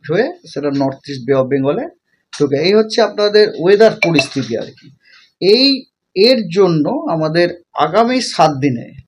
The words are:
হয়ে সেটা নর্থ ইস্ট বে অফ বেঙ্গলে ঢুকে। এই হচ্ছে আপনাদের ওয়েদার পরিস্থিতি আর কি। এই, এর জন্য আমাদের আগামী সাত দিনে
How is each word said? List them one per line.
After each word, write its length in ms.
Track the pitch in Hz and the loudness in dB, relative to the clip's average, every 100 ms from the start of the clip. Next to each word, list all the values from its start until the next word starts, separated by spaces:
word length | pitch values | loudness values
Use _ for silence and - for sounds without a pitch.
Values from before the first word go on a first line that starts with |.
| - | -2
হয়ে 200 | 175 277 359 - | -2 -2 -6 -14
সেটা 240 | - 143 139 | -6 -4 -2
নর্থ 320 | 135 - - | -4 -6 -14
ইস্ট 180 | 135 120 | -10 -2
বে 60 | |
অফ 140 | 135 131 | 0 0
বেঙ্গলে 400 | 139 135 185 330 _ _ _ _ - | 0 -2 -4 -8 _ _ _ _ -4
ঢুকে। 180 | 143 139 | -2 0
এই 160 | 170 | 2
হচ্ছে 280 | 208 220 240 | 2 2 0
আপনাদের 480 | 208 202 208 208 208 - | 0 0 2 4 2 0
ওয়েদার 320 | 170 202 220 - | 2 4 4 2
পরিস্থিতি 540 | 165 160 - 139 110 110 | 0 0 -2 -6 -6 -6
আর 80 | |
কি। 240 | - - - _ _ _ _ _ | -8 -16 -20 _ _ _ _ _
এই, 440 | 180 220 277 269 - _ _ | 2 4 4 0 -6 _ _
এর 320 | 185 226 254 180 | 2 2 2 0
জন্য 360 | 175 185 160 151 269 320 | 0 2 2 -2 -4 -4
আমাদের 520 | 160 156 165 175 170 _ | -4 -2 0 -2 -4 _
আগামী 480 | - 151 190 233 254 | -4 0 2 0 -2
সাত 300 | 254 - 156 | -4 0 0
দিনে 400 | 139 139 117 - - | 2 -2 -4 -10 -20